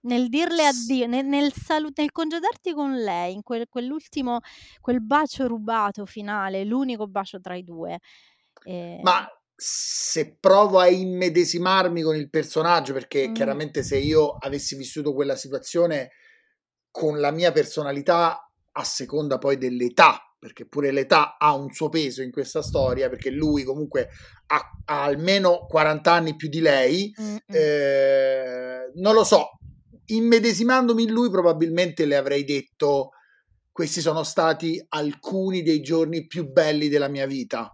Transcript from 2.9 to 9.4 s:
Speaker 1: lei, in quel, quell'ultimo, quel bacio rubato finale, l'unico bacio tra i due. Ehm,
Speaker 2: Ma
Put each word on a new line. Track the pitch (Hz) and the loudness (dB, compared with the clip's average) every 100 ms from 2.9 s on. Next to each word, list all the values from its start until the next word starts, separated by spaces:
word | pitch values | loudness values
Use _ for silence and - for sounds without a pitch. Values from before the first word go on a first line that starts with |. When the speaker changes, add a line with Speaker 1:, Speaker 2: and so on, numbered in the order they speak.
| 262 | -4
Speaker 1:
lei, | 214 175 175 | -4 -4 -4
in | 196 | -8
quel, | - 233 233 | -8 -8 -6
quell'ultimo, | 247 247 302 - 302 254 240 - - - _ | -8 -8 -8 -8 -6 -4 -4 -6 -20 -20 _
quel | - 247 | -2 -2
bacio | 220 285 311 - 254 | 2 0 0 -2 -4
rubato | 233 214 226 202 202 196 | -4 -4 -2 -2 -4 -12
finale, | 220 202 208 190 190 | -12 -8 -6 -4 -4
l'unico | 196 247 269 226 208 | -2 -2 -2 -4 -6
bacio | 196 190 185 | -6 -8 -12
tra | 185 180 | -12 -12
i | |
due. | 175 170 175 170 _ _ _ _ _ _ | -12 -12 -10 -10 _ _ _ _ _ _
Ehm, | - 175 170 175 | -14 -12 -12 -2
Speaker 2:
Ma | 180 180 196 - | 0 0 -2 -20